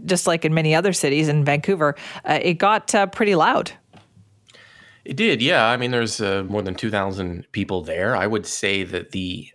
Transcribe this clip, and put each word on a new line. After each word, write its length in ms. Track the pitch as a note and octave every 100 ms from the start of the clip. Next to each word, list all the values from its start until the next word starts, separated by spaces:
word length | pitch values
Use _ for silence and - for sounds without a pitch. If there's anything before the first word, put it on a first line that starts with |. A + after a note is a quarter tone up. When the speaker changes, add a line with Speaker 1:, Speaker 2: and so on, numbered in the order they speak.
| F3
Speaker 1:
just 220 | F3+ -
like 180 | E3 D#3+
in 80 |
many 200 | D#3+ D#3
other 200 | D#3 G3
cities 340 | F3 D3 C#3+ D#3
in 160 | D3+
Vancouver, 500 | C#3+ D3 D3 F#3+ D3+ C#3 - -
uh, 160 | - D3+
it 120 | F3+
got, 420 | E3+ G3 G#3+ - G#3+
uh, 100 | G3
pretty 280 | - G#3 F3+
loud. 380 | F3 C4+ - - _ - _ _ - _ _ - - - - - -
Speaker 2:
It 100 | C3+
did, 260 | A3 B2+
yeah. 280 | B2+ E3+ A2+
I 80 | B2
mean, 140 | B2
there's, 280 | B2 A#2 -
uh, 240 | G2+ G2 F#2+
more 120 | G#2
than 140 | F#2+ F#2
two 140 | A2
thousand 580 | G#2 G2 F#2+ F#2 F2 -
people 280 | - G2 F#2+
there. 320 | D#2+ D#2+ G2+
I 140 | A#2+ G2+
would 180 | A2 F2+
say 380 | - G2+ G2
that 280 | F2+ F2+ -
the, 340 | F#2+ F#2 F2+ -